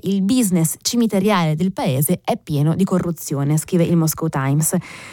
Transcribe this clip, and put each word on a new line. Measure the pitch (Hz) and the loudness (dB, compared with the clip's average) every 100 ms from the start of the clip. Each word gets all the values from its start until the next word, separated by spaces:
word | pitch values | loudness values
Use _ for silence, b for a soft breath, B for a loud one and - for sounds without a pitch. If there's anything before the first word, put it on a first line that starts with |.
il | 190 196 | 0 0
business | 190 254 208 175 160 - | 2 2 2 2 0 -2
cimiteriale | - 240 220 196 202 190 160 156 | -4 0 2 2 2 2 2 0
del | 190 | -2
paese | 294 202 127 151 175 | -2 -2 0 0 -2
è | - 240 | -2 -4
pieno | - 143 151 165 | -2 0 0 2
di | |
corruzione, | 190 185 170 156 - 139 139 156 | 0 0 -2 -6 -6 -2 0 0
scrive | - 175 | 0 0
il | 160 170 | 2 2
Moscow | 160 - 160 | 0 -2 -4
Times. | 143 135 147 160 180 B B B | -2 0 0 0 -2 B B B